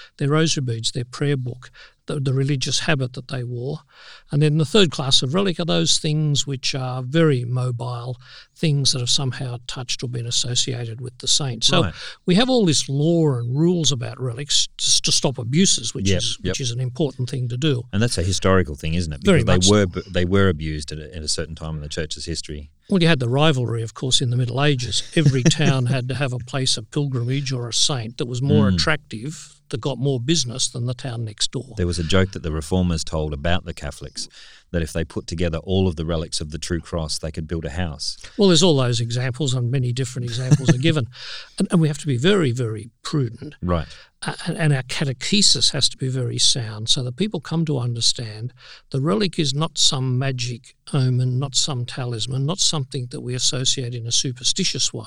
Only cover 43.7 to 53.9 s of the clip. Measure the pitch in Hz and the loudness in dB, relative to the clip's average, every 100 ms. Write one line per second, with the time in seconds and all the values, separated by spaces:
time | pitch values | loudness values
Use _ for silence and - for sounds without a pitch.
43.7 | 85 73 - - _ - - - 160 156 | 0 -2 -10 -20 _ -10 -6 -6 0 2
44.7 | 135 123 - 143 123 - 208 190 127 - | 2 0 -4 -2 -4 0 4 6 4 2
45.7 | 147 - - 131 131 120 120 - 131 110 | 2 0 0 -4 -2 -2 2 2 2 -2
46.7 | 110 110 - 123 123 214 180 - 160 156 | -6 0 0 0 -2 -2 -4 -4 -2 0
47.7 | 139 120 117 - - 113 107 123 - - | 0 -2 0 0 0 -6 -10 -12 -12 -20
48.7 | - _ 135 147 208 196 - 147 135 160 | -20 _ -4 0 0 0 0 -2 0 -2
49.7 | - - 139 131 127 135 127 120 117 - | 2 2 2 0 0 0 -2 -6 -8 -14
50.7 | _ - 147 127 127 127 123 139 - - | _ -4 0 2 2 0 0 0 0 0
51.7 | 127 120 - 123 113 113 131 139 - - | -2 -6 -6 -6 -6 -4 -2 -2 0 0
52.7 | 160 131 139 123 147 120 127 - 127 131 | 0 -4 -6 -8 -10 -8 -4 -2 0 0
53.7 | - 120 | -2 -4